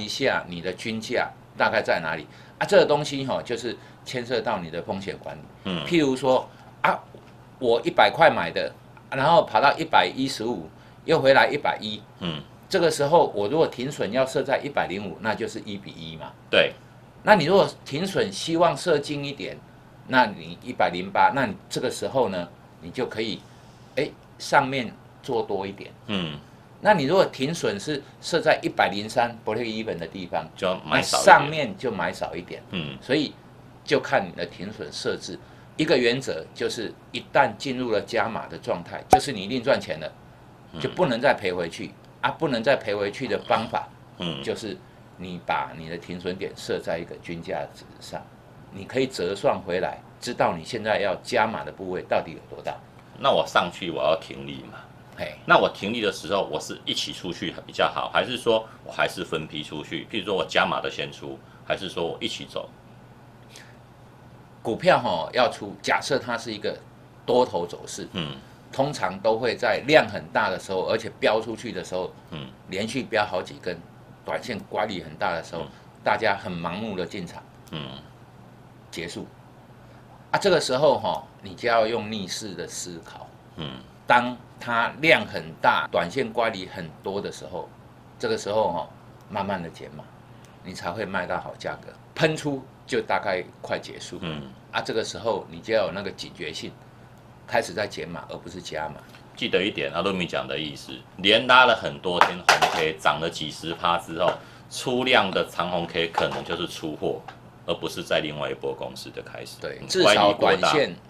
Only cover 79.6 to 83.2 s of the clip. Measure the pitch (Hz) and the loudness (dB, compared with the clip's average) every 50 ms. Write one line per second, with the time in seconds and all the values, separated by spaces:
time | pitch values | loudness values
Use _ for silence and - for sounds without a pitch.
79.6 | - - - - - - - - - - - - - - - 151 - 202 180 151 | -20 -20 -20 -20 -20 -20 -20 -20 -20 -20 -20 -18 -8 -2 -2 2 4 6 4 4
80.6 | - - 127 131 151 147 123 107 101 92 82 71 - - - - - 98 90 - | 4 2 2 6 6 6 6 4 2 -2 -2 -2 -6 -12 -20 -18 -16 -16 -10 -2
81.6 | - 120 117 117 110 110 117 113 104 104 110 107 95 87 - - 110 104 87 85 | 2 4 4 6 4 4 2 -2 -4 -4 -6 -6 -6 -6 -8 -8 -8 -10 -8 -8
82.6 | 82 76 - - - 92 87 82 78 - - - | -10 -10 -10 -10 -10 -10 -12 -14 -14 -16 -16 -16